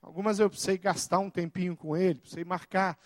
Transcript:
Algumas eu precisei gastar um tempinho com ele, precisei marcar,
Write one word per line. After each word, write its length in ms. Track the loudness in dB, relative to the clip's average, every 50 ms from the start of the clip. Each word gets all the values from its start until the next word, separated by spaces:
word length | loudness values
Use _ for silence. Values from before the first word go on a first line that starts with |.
| -20
Algumas 360 | -12 -8 -2 0 0 4 4
eu 120 | 4 2
precisei 260 | 2 0 -2 0 0
gastar 440 | 0 2 0 0 0 0 0 0 0
um 100 | 0 0
tempinho 460 | -4 -4 -4 -4 -2 -2 -2 -2 -4
com 200 | -6 -6 -4 0
ele, 220 | 2 4 2 2 0
precisei 260 | _ -16 -10 -10 -6
marcar, 540 | -6 -6 -6 -6 -2 0 2 2 2 -2 _ _